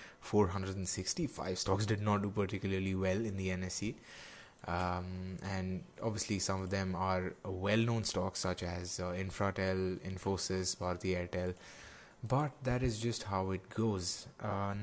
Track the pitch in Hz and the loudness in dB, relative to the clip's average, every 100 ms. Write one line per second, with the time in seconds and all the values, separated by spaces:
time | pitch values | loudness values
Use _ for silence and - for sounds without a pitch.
0 | - - - 107 98 95 92 98 92 - | -18 -16 2 6 6 4 -2 -2 -2 -2
1 | 92 - 160 - 90 92 - 95 107 104 | -2 0 -2 -2 -2 0 2 2 4 2
2 | 107 104 101 104 95 98 98 95 95 95 | 4 2 2 2 0 0 0 0 2 2
3 | 95 98 113 95 95 90 92 - 107 - | 2 2 0 0 0 0 -2 -2 -2 -4
4 | - - - - - - - 87 90 90 | -10 -16 -16 -16 -20 -12 -4 0 2 0
5 | 92 92 92 92 98 95 92 92 - - | -2 -4 -6 -6 -4 -2 0 -2 -6 -6
6 | 117 107 - 101 - 95 95 98 95 87 | -2 -2 0 0 2 0 0 0 0 0
7 | 95 92 92 - 95 92 98 110 117 117 | 2 2 0 -4 -6 -2 2 4 4 2
8 | 101 - 95 - 92 90 87 87 90 - | 0 0 0 0 0 0 -2 -4 -4 -4
9 | 90 90 95 - 98 95 95 95 92 92 | -2 -2 -2 0 0 2 2 2 2 0
10 | 95 92 98 95 - 92 92 - 90 87 | -4 -2 0 0 2 0 0 0 0 0
11 | 92 90 90 92 90 90 - - - - | 0 0 0 0 -2 -2 -8 -16 -16 -18
12 | - - 113 131 147 - 127 123 127 107 | -20 -12 0 2 2 -2 -2 2 2 2
13 | 117 113 104 98 95 92 - - 113 98 | 0 0 0 0 2 0 -2 0 2 2
14 | 87 - - - 107 98 101 101 | 0 -4 -8 -8 -4 0 0 -2